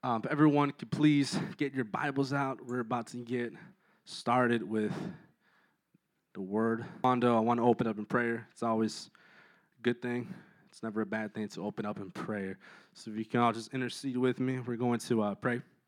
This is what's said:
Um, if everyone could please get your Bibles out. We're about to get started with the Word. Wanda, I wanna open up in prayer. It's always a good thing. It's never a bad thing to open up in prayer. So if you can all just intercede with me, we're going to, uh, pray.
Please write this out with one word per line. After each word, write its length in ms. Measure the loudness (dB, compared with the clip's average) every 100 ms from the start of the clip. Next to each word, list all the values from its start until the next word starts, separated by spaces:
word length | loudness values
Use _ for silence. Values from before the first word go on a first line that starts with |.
Um, 200 | 0 -2
if 80 | -2
everyone 400 | 4 6 6 2
could 200 | -2 -6
please 460 | 4 6 6 4 0 -4 -4
get 160 | -4
your 100 | -2
Bibles 480 | -4 -2 -2 0 0
out. 340 | 0 -2 -4 -6
We're 140 | -6
about 280 | -2 -4 -4
to 100 | -10
get 340 | -6 -4 -4 -8 -20 _ _ _ -16
started 580 | -8 0 4 4 2
with 300 | 0 -2 -2 -2 -8 -12 -20 _ _ _ _ _ _ _ _ _ _
the 60 | -12
Word. 460 | -4 0 0 0 -4 0
Wanda, 240 | 2 4 4
I 140 | 4
wanna 260 | 4 4 4
open 180 | 4 2
up 120 | -2
in 80 | -2
prayer. 420 | 0 0 -4 -8
It's 100 | -6
always 460 | 0 2 0 -2 -14 _ -20 -20 -20 _ _ _
a 40 |
good 200 | -2 -2
thing. 320 | -4 -6 -6 -12 -18 _ _
It's 100 | -12
never 180 | -6 -4
a 40 | -4
bad 300 | -4 -6 -6
thing 140 | -8
to 160 | -6 -8
open 200 | -6 -8
up 120 | -6
in 140 | -10
prayer. 460 | -10 -6 -4 -6 -8 -16 -20 -20
So 180 | -16 -10
if 60 | -8
you 80 | -2
can 160 | 2
all 100 | 2
just 220 | 2 -6
intercede 420 | -6 -6 -6 -6 0
with 240 | 2 2
me, 200 | -2 -2
we're 180 | -4 -2
going 220 | 0 0
to, 220 | 2 2
uh, 140 | 2 0
pray. 260 | -2 -2 -6 _